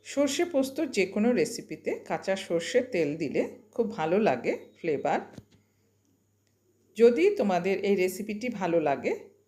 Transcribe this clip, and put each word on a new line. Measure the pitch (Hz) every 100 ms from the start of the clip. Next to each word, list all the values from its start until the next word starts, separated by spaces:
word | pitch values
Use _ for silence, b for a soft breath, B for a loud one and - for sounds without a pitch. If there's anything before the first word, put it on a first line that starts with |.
| - -
সর্ষে | 285 - 349
পোস্তর | 269 269 - 302 208
যে | 180
কোনো | 208 226 233
রেসিপিতে | 151 - - 156 - 440 -
কাঁচা | 160 - 190
সর্ষের | - 170 170 240 262
তেল | 180 147 160
দিলে | 147 - - - -
খুব | - 214 -
ভালো | 156 190 202
লাগে | 123 - 480 - _
ফ্লেভার। | 170 139 139 180 - - _ _ _ _ _ _ _ _ _ _ _ _ _ _ _ -
যদি | 233 233 381 403
তোমাদের | 202 180 185 190 196
এই | 190
রেসিপিটি | 185 185 208 208 247
ভালো | - 180 170
লাগে | 147 135 - 453 - _